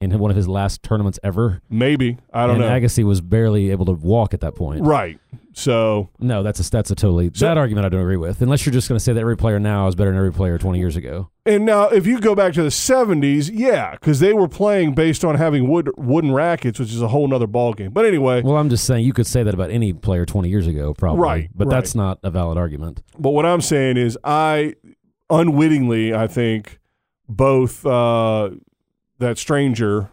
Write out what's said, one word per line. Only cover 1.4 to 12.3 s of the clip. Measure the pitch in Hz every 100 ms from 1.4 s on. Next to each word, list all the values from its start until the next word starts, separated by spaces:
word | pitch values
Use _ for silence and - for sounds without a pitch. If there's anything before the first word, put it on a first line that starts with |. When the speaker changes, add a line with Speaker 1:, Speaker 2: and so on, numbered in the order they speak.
| 117 92 -
Speaker 2:
Maybe. | 110 131 143 123 120 _
I | 120 120
don't | 117
Speaker 1:
And |
Speaker 2:
know. | 113
Speaker 1:
Agassi | 127 117 -
was | 104 95
barely | 87 113 113 104 98
able | 95
to | 92
walk | 85 85 113 104
at | 82
that | 78 -
point. | 78 78
Speaker 2:
Right. | 151 139 90 76 _ - _
So | - 135 117 110 104 92 -
Speaker 1:
No, | 123 107
that's | 104 -
a, | 87
that's | 110 -
a |
totally, | 98 98 85 87
Speaker 2:
So | -
Speaker 1:
that | 101 160
argument | 127 104
I | 95
don't | 92
agree | 90 92
with, | 82 104
unless | 123 143
you're | 147
just | 123 -
gonna | 113
say | 127
that | 113
every | 113 113
player | 113 104
now | 104 101 95
is | 87
better | 98
than | 95
every | 95
player | 85 92 85
twenty | 95 90
years | 90
ago. | 82 62 85 92 _
Speaker 2:
And | 220 208 220
now, | 208 202
if | 202 180
you | 247
go | 214